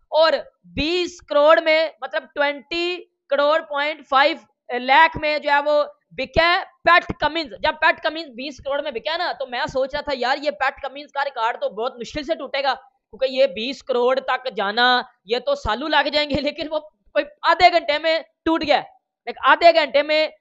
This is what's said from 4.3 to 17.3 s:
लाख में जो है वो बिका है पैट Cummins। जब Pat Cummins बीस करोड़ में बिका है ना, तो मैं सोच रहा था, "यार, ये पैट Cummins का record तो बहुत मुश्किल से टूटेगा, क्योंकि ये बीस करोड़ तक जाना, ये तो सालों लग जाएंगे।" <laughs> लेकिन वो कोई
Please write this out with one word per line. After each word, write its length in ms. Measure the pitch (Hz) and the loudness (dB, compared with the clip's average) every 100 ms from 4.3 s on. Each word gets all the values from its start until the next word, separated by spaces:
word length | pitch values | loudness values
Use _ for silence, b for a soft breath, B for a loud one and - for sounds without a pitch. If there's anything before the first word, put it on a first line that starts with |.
| 311 _ _ - | 0 _ _ -10
लाख 440 | 247 254 285 330 311 | -6 4 6 6 2
में 240 | 302 302 | -2 -2
जो 100 | 285 | 0
है 100 | 285 | 0
वो 220 | 294 294 294 - _ | 2 0 0 -6 _
बिका 300 | 165 262 - | -10 -4 2
है 200 | 330 349 | 2 2
पैट 420 | - _ 330 349 349 - | -2 _ 4 4 2 -4
Cummins। 260 | 294 320 285 | -2 -2 -6
जब 260 | - 302 | -4 -4
Pat 260 | 311 320 330 | 0 0 0
Cummins 280 | 320 311 320 | -4 -6 -12
बीस 320 | 233 285 254 | -12 -12 -10
करोड़ 220 | 277 285 | -6 -4
में 120 | 302 | -4
बिका 180 | 269 294 | -6 -6
है 60 | 330 | -4
ना, 160 | 226 | -4
तो 140 | - 262 | -6 -8
मैं 160 | 240 294 | -6 -4
सोच 260 | 262 269 | -4 -4
रहा 80 | 294 | -6
था, 120 | 285 269 | -6 -4
"यार, 200 | 240 294 | -2 -2
ये 140 | 285 | -4
पैट 220 | - 262 | -2 -4
Cummins 380 | 269 269 269 294 277 | -4 -12 -12 -10 -6
का 80 | |
record 340 | 285 247 226 247 | -6 -2 -4 -2
तो 120 | 277 | -6
बहुत 240 | 196 240 240 | -4 -6 -8
मुश्किल 260 | 226 302 | -10 -8
से 120 | 285 320 | -6 -6
टूटेगा, 380 | 269 269 277 | -6 -4 -2
क्योंकि 680 | 247 - _ _ 220 262 262 | -4 -8 _ _ -6 -4 0
ये 80 | 269 | 0
बीस 340 | 185 240 262 | 0 -8 -8
करोड़ 380 | - 240 247 262 | -4 0 2 0
तक 240 | 262 254 262 | -2 -4 -4
जाना, 560 | 208 196 220 247 247 - _ 180 | -4 -2 2 4 2 -2 _ -6
ये 120 | 240 | -4
तो 160 | 262 277 | -2 -4
सालों 340 | 226 220 311 | -2 -4 0
लग 200 | 302 285 | 0 2
जाएंगे।" 260 | 294 294 277 | 0 -2 -2
<laughs> 60 | |
लेकिन 260 | 269 240 311 | -4 -6 -8
वो 120 | 311 302 _ _ | -8 -8 _ _
कोई 100 | - 294 | -4 -4